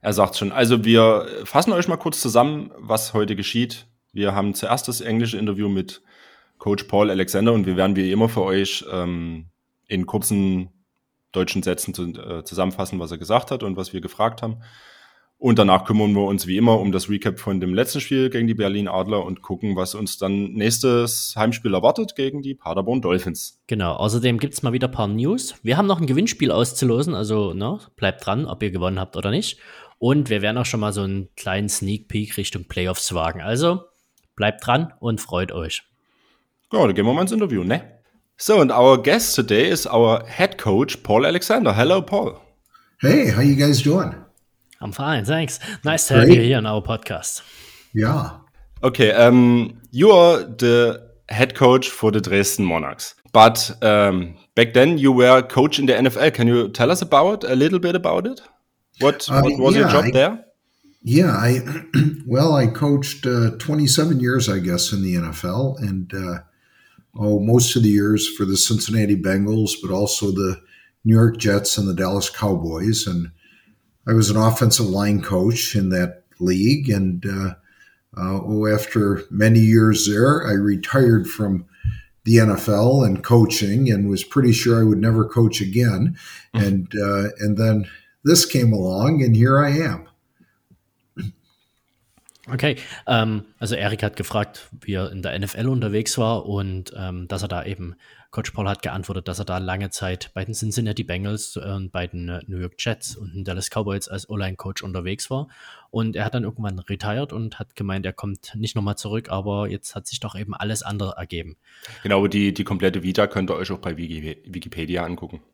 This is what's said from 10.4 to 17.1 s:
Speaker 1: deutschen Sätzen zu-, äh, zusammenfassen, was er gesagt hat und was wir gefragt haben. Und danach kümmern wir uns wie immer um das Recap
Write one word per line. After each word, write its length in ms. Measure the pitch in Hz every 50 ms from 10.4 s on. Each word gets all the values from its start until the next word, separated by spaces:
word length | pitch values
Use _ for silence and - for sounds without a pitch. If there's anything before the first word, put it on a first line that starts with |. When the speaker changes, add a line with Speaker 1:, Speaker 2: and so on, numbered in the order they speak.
| 98 95 92 92 90 90 _ _ _ _ _ _ _ _ _ _ _ _
Speaker 1:
deutschen 300 | - 95 92 - - 95
Sätzen 320 | 90 92 90 - - - 87
zu-, 260 | - 87 85 80 82
äh, 240 | - - 85 82 80
zusammenfassen, 540 | - 85 90 92 92 92 98 95 90 -
was 140 | 90 85 78
er 80 | 85 78
gesagt 320 | 85 85 107 123 123 -
hat 100 | 139 127
und 160 | - 101 92
was 160 | 92 92 - -
wir 80 | 92
gefragt 400 | 85 92 - - 107 113 113 -
haben. 160 | - 113 113 117 113 - _ - - - _ _ _ _ _ _ _ _ _ _ -
Und 140 | 123 117
danach 280 | 113 104 98 92 92 -
kümmern 280 | - 110 107 107 104 101
wir 120 | 101 101
uns 200 | 98 101 95 -
wie 100 | 87 92
immer 240 | 101 117 117 110 104
um 120 | 95 101
das 180 | 92 92 92
Recap 300 | -